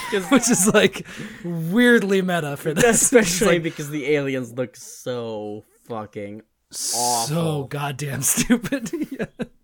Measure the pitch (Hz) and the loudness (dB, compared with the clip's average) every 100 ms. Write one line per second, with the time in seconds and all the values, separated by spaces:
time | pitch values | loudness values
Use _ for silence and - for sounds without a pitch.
0 | - 202 180 269 - 220 190 208 196 - | 0 -4 4 4 4 4 4 6 4 2
1 | - - - - 170 170 160 202 247 240 | -12 -14 -14 -12 -8 -6 -2 4 6 6
2 | 196 196 185 175 151 139 160 156 240 226 | 4 0 0 -2 -2 -4 -4 2 4 4
3 | - 254 202 175 208 175 165 - 147 151 | 4 4 4 2 2 2 0 -6 -8 -6
4 | 135 147 139 131 120 120 127 - - - | 0 0 0 -4 -4 -6 -6 -8 -20 -14
5 | - 123 117 110 107 104 - _ - 113 | -8 -6 -6 -8 -8 -10 -14 _ -12 -10
6 | 104 110 101 107 - _ _ - - 117 | -10 -10 -12 -12 -18 _ _ -8 -4 -2
7 | 120 120 147 156 165 151 135 143 143 139 | 0 0 0 -2 -2 -2 -6 -6 -6 -6
8 | 147 127 135 - - 240 214 277 233 330 | -6 -4 0 0 2 0 0 -6 -6 -6
9 | 302 269 220 - 247 _ | -6 -6 -8 -8 -12 _